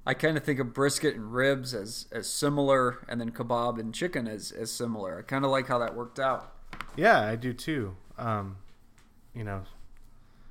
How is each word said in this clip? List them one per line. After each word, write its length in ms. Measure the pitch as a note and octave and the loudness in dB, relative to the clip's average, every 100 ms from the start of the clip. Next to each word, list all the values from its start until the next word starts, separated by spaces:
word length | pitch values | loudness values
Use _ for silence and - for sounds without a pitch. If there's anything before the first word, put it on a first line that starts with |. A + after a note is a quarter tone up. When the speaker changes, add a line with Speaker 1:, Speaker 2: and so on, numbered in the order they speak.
| - | -2
Speaker 1:
I 80 | |
kinda 260 | B2+ D#3 D3+ | 2 4 2
think 200 | D3+ C3 | 0 0
of 120 | B2 | 0
brisket 420 | C3+ C#3 - D3+ | 2 2 4 2
and 180 | A2+ G#2+ | 0 -4
ribs 420 | B2 C3+ C3+ B2 | 2 4 4 0
as, 320 | A2+ G#2+ - - | -6 -6 -10 -8
as 160 | A#2 - | -8 -4
similar, 760 | - C#3+ C#3+ C#3 C3+ B2 A#2+ - | 0 2 4 6 6 4 0 -6
and 120 | A#2+ | -4
then 120 | A#2 | -4
kebab 460 | - B2 A#2+ A#2+ A2+ | -4 0 2 2 -2
and 140 | A2 | -4
chicken 320 | - F3+ D3+ A2+ | -2 -2 -2 -4
as, 240 | G#2 - | -6 -8
as 180 | - A2+ | -8 -6
similar. 480 | - A#2 A2 F#2 E2+ | -4 -4 -2 -4 -6
I 40 | |
kinda 260 | - C3+ C#3 | -4 0 4
like 180 | C3+ B2+ | 4 4
how 100 | B2 | 2
that 160 | A2+ | 2
worked 240 | A#2 A#2+ C#3 | -2 -8 -2
out. 340 | C3+ A#2+ - - - - - C#3 | 0 0 -4 -16 -14 -12 -8 4
Speaker 2:
Yeah, 240 | G#3 E3+ | 6 8
I 160 | G#2+ A2+ | 4 0
do 160 | B2 | -2
too. 440 | A#2+ D#3+ D3 G2 F#2 - - | -4 -2 -2 -2 -6 -14 -6
Um, 380 | A#2 G#2+ G2 F#2+ - - - - - - - | -2 -2 -4 -10 -16 -20 -20 -20 -20 -20 -16
you 100 | A#2+ | -10
know, 180 | G#2 F#2+ - - - - - - - - - | -6 -8 -8 -14 -16 -18 -20 -20 -20 -20 -14